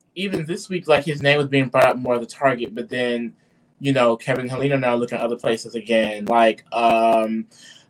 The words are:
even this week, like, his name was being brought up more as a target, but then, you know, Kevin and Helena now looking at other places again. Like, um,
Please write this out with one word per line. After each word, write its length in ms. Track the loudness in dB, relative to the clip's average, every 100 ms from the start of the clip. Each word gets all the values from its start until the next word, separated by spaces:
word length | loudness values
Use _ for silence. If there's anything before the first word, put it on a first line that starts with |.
| _
even 320 | -8 -6 -6 -6
this 240 | -8 -8
week, 180 | -8 2
like, 160 | 2
his 160 | 2 -2
name 160 | 2 2
was 120 | 2
being 200 | 0 2
brought 180 | 4 4
up 80 | 2
more 160 | -2
as 80 | -2
a 40 | -2
target, 480 | -2 0 0 -6
but 140 | -8 -8
then, 460 | -4 -2 -2 -6 -12 _ _ _ _
you 140 | -2
know, 240 | 2 2 2
Kevin 260 | -2 -4
and 80 | -4
Helena 280 | -4 -2 0
now 160 | 0
looking 240 | 0 -2 -2
at 60 |
other 120 | -4 -4
places 380 | -2 -4 -4
again. 500 | -10 0 0 2 -4
Like, 400 | 0 4 4 2 _
um, 760 | 0 2 4 4 2 0 -4 -8 _ -20 -20 _